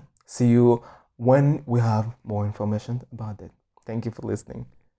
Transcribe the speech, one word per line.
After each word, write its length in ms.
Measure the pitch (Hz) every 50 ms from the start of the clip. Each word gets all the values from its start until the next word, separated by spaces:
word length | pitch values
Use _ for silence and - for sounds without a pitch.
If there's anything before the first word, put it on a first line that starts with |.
| - _ _ _ _
see 220 | - - - 123 120
you 340 | 120 120 120 120 120 117 - - - - _ _ _
when 460 | - 117 123 131 143 143 143 151 - -
we 140 | - 120 120
have 360 | 117 113 110 107 110 113 - _ -
more 200 | 113 104 104 104
information 580 | 104 104 - 104 107 107 104 - - 120 127 - -
about 280 | 123 113 113 110 104 98
it. 120 | 92 87 _ _ _ _ _ _ _
Thank 200 | - 113 117 107
you 40 | 113
for 120 | 110 -
listening. 440 | - 107 107 - - - - 120 123 - _ _ _ _ _